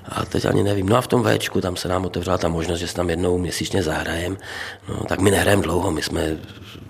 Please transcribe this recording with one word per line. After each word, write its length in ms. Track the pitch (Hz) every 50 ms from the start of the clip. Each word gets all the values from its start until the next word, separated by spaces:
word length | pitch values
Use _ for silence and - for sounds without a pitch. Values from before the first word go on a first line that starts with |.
| - -
A 160 | - - -
teď 200 | - - - -
ani 180 | - 92 98 98
nevím. 260 | 101 104 101 92 95
No 80 | 113
a 40 | 127
v 60 | 127
tom 160 | - - 123 113
Véčku, 380 | 110 110 104 - - - 98
tam 160 | 95 92 90
se 120 | - - 90
nám 160 | 90 92 95
otevřela 340 | 87 - 87 87 92 90 87
ta 100 | 87 85
možnost, 300 | 82 82 80 82 87 85
že 100 | 90 82
se 60 | -
tam 160 | - 90 87
jednou 280 | 82 85 90 90 90 90
měsíčně 440 | 90 82 - - 80 - - 98 92
zahrajem. 540 | 78 80 - - 80 82 85 85 90 95 - - - - - - - - - - -
No, 80 | - - - -
tak 120 | 82 85
my 100 | 95 104
nehrajeme 320 | 95 87 82 92 101 101 82
dlouho, 280 | 80 85 90 90 98
my 120 | 80 76 73
jsme 340 | - 80 82 78 80 80 80 - - - - - - - - - -